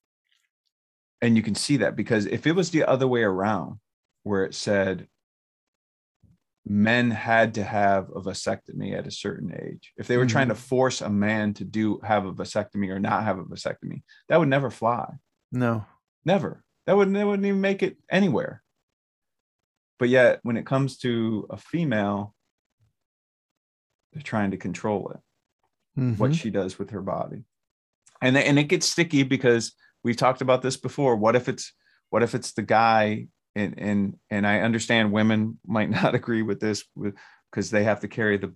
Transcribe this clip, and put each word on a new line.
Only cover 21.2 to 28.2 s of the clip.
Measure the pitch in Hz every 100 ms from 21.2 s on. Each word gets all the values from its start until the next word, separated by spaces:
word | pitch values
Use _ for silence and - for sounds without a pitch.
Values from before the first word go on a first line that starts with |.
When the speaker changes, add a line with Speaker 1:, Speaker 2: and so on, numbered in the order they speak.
| 113 107 -
Speaker 1:
a | 107
female, | - 165 160 107 101 101 101 _ _ _ _ _ _ _ _ _ _ _ _ _ _ _ _ _ _
they're | 156
trying | - 110 98
to | 92
control | 98 90 113 101 -
it, | - _ _ _ _ _ _ _ -
what |
Speaker 2:
Mm-hmm. | 127 104 120
Speaker 1:
she | 165 113
does | 98 92 -
with | 101
her | 98
body. | 95 - - - - _ _ _ _ _ _ -